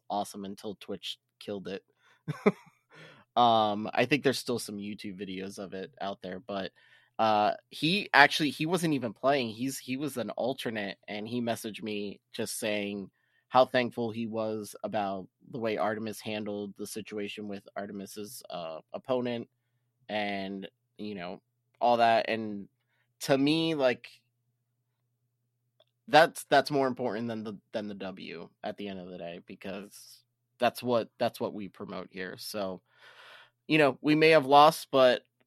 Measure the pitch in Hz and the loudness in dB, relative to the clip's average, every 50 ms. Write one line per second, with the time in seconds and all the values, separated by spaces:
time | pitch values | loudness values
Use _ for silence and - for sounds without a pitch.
0 | _ _ 98 101 101 - - 104 98 98 101 - - 110 95 - - - 101 92 | _ _ -4 -4 -4 -6 -8 -12 -12 -12 -12 -12 -12 -12 -12 -12 -12 -12 -12 -10
1 | - - - - _ _ _ _ - - 104 101 90 - 98 95 - _ _ _ | -10 -12 -12 -12 _ _ _ _ -12 -10 -10 -8 -8 -10 -10 -10 -12 _ _ _
2 | _ _ _ _ _ - 151 - - 208 - - - - _ _ _ _ - - | _ _ _ _ _ -12 -10 0 0 0 0 0 -14 -20 _ _ _ _ -20 -20
3 | - - - - _ _ _ 117 120 120 113 113 107 104 104 104 107 92 - - | -20 -20 -20 -20 _ _ _ 4 6 6 6 4 4 2 0 -2 -6 -4 0 0
4 | 123 123 156 135 120 139 120 - - - 123 110 - - 107 101 101 104 104 101 | 2 2 2 2 2 0 0 0 -4 -4 -4 -4 -4 -8 -10 -10 -8 -10 -10 -10
5 | - 104 95 92 101 95 92 92 95 98 101 107 101 90 98 95 95 - 143 - | -12 -12 -10 -10 -10 -10 -8 -10 -10 -10 -10 -12 -12 -10 -10 -10 -12 -12 -10 -8
6 | - 98 101 - - 92 92 95 - - 101 98 95 - - _ _ _ _ _ | -8 -8 -8 -8 -10 -10 -10 -10 -10 -8 -6 -6 -6 -8 -10 _ _ _ _ _
7 | _ _ _ - 110 110 110 104 104 101 - - - _ - - - 156 185 208 | _ _ _ 2 2 4 4 4 4 2 0 -2 -8 _ -10 -4 -2 0 0 0
8 | - - - 139 143 139 - - 160 143 123 - 156 156 185 175 170 165 151 131 | -2 4 8 10 10 10 8 2 -2 -2 -2 -2 -2 -2 0 0 0 0 0 0
9 | 123 117 98 - - 131 143 139 123 113 104 107 127 135 135 - - - 127 131 | -2 -6 -8 -2 0 2 2 2 0 -4 -6 -6 -6 -6 -6 -8 -8 -8 -8 -6
10 | 151 143 - 123 110 104 - - 104 120 135 - - 123 110 110 104 98 - - | -6 -6 -6 -6 -6 -6 -4 -4 -2 -2 -2 -4 -6 -6 -4 -4 -6 -6 -8 -12
11 | _ - 98 107 104 110 120 123 117 117 113 110 - 113 101 - - 110 107 104 | _ -10 -10 -8 -8 -6 -4 -4 -2 -2 -4 -4 -6 -10 -10 -8 -8 -6 -6 -4
12 | 104 101 - - _ _ _ - 113 101 - - - 110 104 104 101 101 101 101 | -6 -6 -10 -12 _ _ _ -8 -6 -6 -6 -4 -4 -2 -2 -2 -4 -4 -6 -8
13 | 98 - _ _ _ _ _ _ _ _ - 127 131 - - 127 123 113 - 127 | -10 -12 _ _ _ _ _ _ _ _ 4 4 4 6 4 0 0 0 -2 -4
14 | 120 113 107 117 117 110 107 113 110 110 110 110 104 101 - - - 107 101 107 | -4 -4 -4 -6 -6 -6 -4 -4 -4 -2 -4 -6 -8 -10 -14 -12 -10 -4 -4 -2
15 | 101 98 98 95 92 - _ _ _ - 127 127 110 113 107 82 92 104 110 107 | -2 -2 -4 -6 -10 -14 _ _ _ -14 -10 -4 -2 -2 0 0 0 -2 -2 -2
16 | 113 110 101 - - 117 107 104 107 104 104 104 104 101 98 - 104 101 - 113 | -6 -8 -8 -8 -8 -6 -6 -6 -6 -6 -6 -6 -8 -8 -10 -12 -12 -10 -10 -12
17 | 98 - 107 107 101 101 - - 104 104 101 98 - - _ - 101 104 104 101 | -12 -8 -8 -8 -8 -8 -8 -10 -10 -10 -10 -12 -12 -12 _ -10 -10 -10 -10 -12
18 | 95 98 - 107 104 104 123 - - - - 87 85 82 80 80 - _ - 101 | -12 -12 -12 -14 -14 -14 -14 -18 -14 -12 -10 -10 -8 -10 -10 -12 -14 _ -14 -14
19 | - - 131 127 123 123 120 117 113 - _ _ _ _ _ _ _ _ _ _ | -4 -2 -2 0 0 -2 -4 -6 -8 -12 _ _ _ _ _ _ _ _ _ _
20 | _ - 104 107 104 101 101 98 98 95 98 98 95 - - _ _ _ _ - | _ -6 -4 -4 -2 -2 -4 -4 -6 -6 -8 -10 -12 -14 -18 _ _ _ _ -12
21 | 104 104 104 92 85 90 98 - _ _ _ _ _ _ _ _ - 120 120 117 | -10 -10 -8 -8 -10 -10 -12 -14 _ _ _ _ _ _ _ _ 2 2 4 6
22 | 117 117 113 113 - - 110 110 110 107 104 101 95 - _ _ _ _ _ _ | 6 6 6 4 4 2 -2 -2 -2 -6 -8 -10 -12 -14 _ _ _ _ _ _
23 | _ _ _ _ - - 139 131 139 143 156 160 165 165 160 147 135 127 120 - | _ _ _ _ 0 2 2 4 4 4 4 2 2 0 0 2 2 2 2 0
24 | - - - _ _ _ _ _ _ _ _ _ _ _ _ _ _ _ _ _ | -6 -18 -20 _ _ _ _ _ _ _ _ _ _ _ _ _ _ _ _ _
25 | _ _ _ _ _ _ _ _ _ _ _ _ _ _ _ _ _ _ _ _ | _ _ _ _ _ _ _ _ _ _ _ _ _ _ _ _ _ _ _ _
26 | _ - - 151 165 175 - - - _ 151 139 127 - 147 139 135 131 120 - | _ 4 8 8 8 8 4 -8 -2 _ 4 4 4 4 2 2 2 2 0 -2
27 | 127 123 95 110 120 117 113 110 107 110 104 92 _ _ - 113 104 104 101 98 | -2 -2 -2 -2 -4 -6 -6 -6 -8 -8 -10 -12 _ _ -8 -8 -6 -6 -8 -8
28 | 98 95 95 95 - 85 85 82 87 87 _ _ - 107 101 - 104 101 95 95 | -10 -10 -10 -10 -12 -12 -12 -12 -14 -16 _ _ -10 -10 -8 -8 -10 -10 -10 -10
29 | 90 92 92 90 90 85 85 92 - _ 98 92 - 101 92 101 98 104 - - | -12 -12 -12 -12 -12 -12 -12 -14 -16 _ -20 -14 -10 -10 -10 -10 -12 -14 -18 -20
30 | - - - - _ _ _ _ _ _ _ _ 120 117 - - 123 123 120 117 | -20 -20 -20 -20 _ _ _ _ _ _ _ _ 0 0 0 -2 -4 0 0 0
31 | 107 - _ _ 123 113 - - 120 98 78 104 104 92 - - 104 - 95 92 | 0 -4 _ _ -4 -4 -2 -4 -6 -6 -6 -8 -12 -12 -14 -16 -14 -12 -12 -12
32 | 92 - - 92 92 92 107 120 - - - 107 98 95 92 92 _ _ _ _ | -12 -12 -12 -12 -10 -10 -10 -12 -14 -10 -8 -6 -6 -6 -8 -10 _ _ _ _
33 | - - - - - - - - - _ _ _ _ - 151 156 151 135 127 - | -20 -20 -20 -20 -20 -20 -20 -20 -20 _ _ _ _ 0 4 4 4 4 2 0
34 | - 147 151 156 156 160 160 156 135 127 143 143 147 156 160 - - - - 135 | 2 2 4 6 8 8 8 8 6 8 10 10 10 10 8 4 -6 0 6 8
35 | 131 127 120 - - _ _ _ _ | 8 8 6 4 -2 _ _ _ _